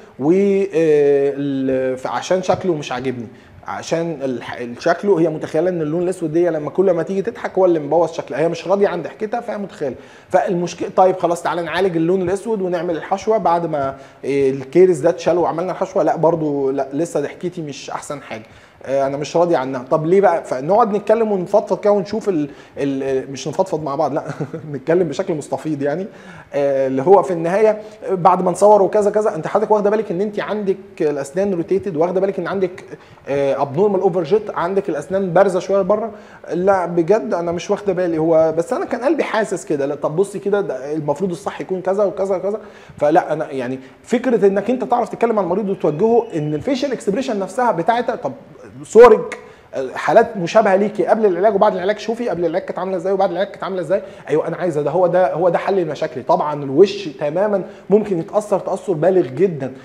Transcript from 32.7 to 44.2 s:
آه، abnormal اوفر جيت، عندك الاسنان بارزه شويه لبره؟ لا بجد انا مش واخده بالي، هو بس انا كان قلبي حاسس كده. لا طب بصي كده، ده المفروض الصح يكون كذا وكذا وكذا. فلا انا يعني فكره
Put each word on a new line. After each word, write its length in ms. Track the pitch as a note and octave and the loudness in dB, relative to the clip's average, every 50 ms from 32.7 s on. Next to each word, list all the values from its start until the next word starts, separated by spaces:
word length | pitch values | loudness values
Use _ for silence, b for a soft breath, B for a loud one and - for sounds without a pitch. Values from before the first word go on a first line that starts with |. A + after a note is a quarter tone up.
| F#3 - - - - B B B B B - - | -4 -10 -16 -18 -18 B B B B B -8 -4
آه، 340 | C#3 C#3+ C#3 C3+ C3 A2 | -2 0 2 0 0 0
abnormal 380 | C#3+ C3 B2+ D#3+ G3+ G#3+ G3 F#3 | -2 -2 0 2 2 2 2 2
اوفر 220 | F#3 G3 E3+ F#3 | 0 2 0 0
جيت، 280 | E3 C#3+ F#3+ G#3+ G#3 - | 0 2 0 0 0 -2
عندك 380 | - D3 E3 F3 G3 G3 G3 - | -4 -4 -4 0 0 -2 -2 -2
الاسنان 420 | D#3+ C#3+ D3 - F#3 G3 G3 F#3 | -4 -6 -6 -4 -4 -2 -2 2
بارزه 280 | E3 F3+ G3 G3 F3 F#3 | 4 4 4 4 2 0
شويه 200 | - - F#3+ G3 | 0 0 0 0
لبره؟ 300 | F#3+ F3+ G#3 G#3 A3+ A3 G#3 B B B B B - - | 2 2 0 0 0 -6 -10 B B B B B -10 -6
لا 340 | C#3 F3 F3+ G3 G3 F#3+ F3 | -4 0 2 4 4 2 2
بجد 480 | E3+ F3 F3 E3 D#3+ G#3 A#3 C#4 A3+ G3+ | 0 0 0 2 2 2 2 2 -2 -4
انا 180 | E3+ E3+ E3+ | -2 -2 -4
مش 180 | E3+ F3 - - | -4 -6 -2 -4
واخده 220 | G3+ F#3+ - G3 | -4 -2 -2 -2
بالي، 260 | F3+ F3 F#3 F3 E3 D#3 | -2 0 0 0 0 0
هو 360 | D#3+ D#3+ D#3+ D#3+ D#3+ D#3+ D#3 E3 | 2 4 4 4 4 4 2 0
بس 140 | D#3+ - | -2 -2
انا 120 | B3+ D#4 G4 | -4 -4 -2
كان 160 | - - A#3 | -4 -4 -2
قلبي 240 | A#3 C#4+ E4+ C4+ - | 0 0 0 0 -2
حاسس 400 | - - A3 G#3+ - G3 E3+ - | -2 0 -2 -2 -2 -4 -8 -4
كده. 220 | - E3 C#3 C#3 | -4 -2 -2 -2
لا 80 | C#3+ D3 | -4 -4
طب 220 | - - D3 D3+ | -4 -4 -2 0
بصي 220 | E3+ G3+ G3+ - F#3 | 0 -2 -2 -2 -6
كده، 220 | - G3+ G3 G3+ | -2 -2 0 0
ده 320 | F#3+ D3+ C3+ C3 B2+ D3 D3+ | -2 -4 -6 -8 -6 -6 -6
المفروض 360 | D#3+ D3 D3 C#3+ - G3 F#3+ | -4 -2 -4 -2 -2 -2 -4
الصح 300 | F3 E3+ - G3 - - | -4 -6 -8 -10 -8 -8
يكون 200 | G3+ - F#3 F#3 | -8 -6 -6 -4
كذا 240 | E3+ F#3 G3 G3+ G#3 | -2 -2 0 0 0
وكذا 320 | F#3+ - - F#3+ F#3+ G3 | 0 0 -4 -4 -2 -2
وكذا. 240 | F3 F3 G3 G#3 G#3+ B B B B B B B - | -2 -2 -4 -6 -6 B B B B B B B -2
فلا 340 | D3 D3 D#3+ F3 - - | 0 4 4 2 2 2
انا 180 | D#3 D#3 D3+ - | -2 -4 -4 -6
يعني 280 | D3 C3 A#2+ B2 C3+ C3+ B B B B | -6 -6 -6 -6 -6 -8 B B B B
فكره 440 | - - A#3 A#3+ | -4 -2 -2 0